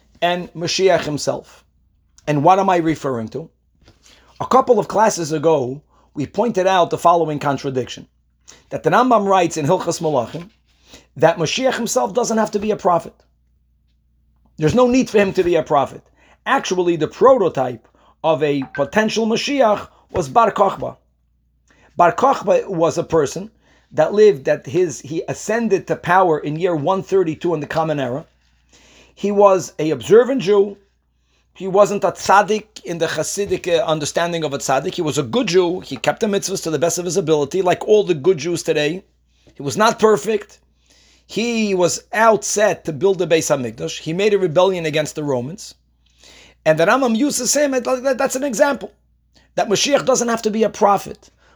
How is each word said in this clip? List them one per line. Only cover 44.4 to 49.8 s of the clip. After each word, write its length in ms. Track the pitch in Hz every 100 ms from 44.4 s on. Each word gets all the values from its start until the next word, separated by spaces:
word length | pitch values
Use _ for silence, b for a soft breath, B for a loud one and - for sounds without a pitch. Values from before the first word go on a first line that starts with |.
| 185 151 190 180 160
against 280 | 151 151
the 100 | -
Romans. 500 | 147 127 123 190 - - _ _ _ b b b b b
And 160 | 156 156
the 60 | 170
Rambam 280 | 247 254
uses 400 | 220 285 - 247
him, 180 | 277 285
that, 120 | 262
that, 320 | 247 254 262 254
that's 200 | 262 269
an 80 |
example, 460 | 285 214 285 269 196 _ _ _ _ _ b -
that 120 | 170
Mashiach 380 | 196